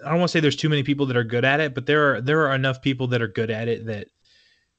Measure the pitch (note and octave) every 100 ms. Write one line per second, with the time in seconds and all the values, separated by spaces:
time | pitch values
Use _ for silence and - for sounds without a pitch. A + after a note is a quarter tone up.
0 | C3+ E3+ F3 E3+ D3+ C#3 D#3 D3 C3+ C#3+
1 | C#3 A#2+ A#2 A#2+ C3 C#3+ D#3 C3 C3 D3+
2 | C#3+ A#2 B2+ D#3 D3 C3+ C3+ B2+ C#3 C3
3 | B2+ B2 A#2 - A2 A2 A#2 A2+ A2 G#2
4 | - _ _ _ _ _ _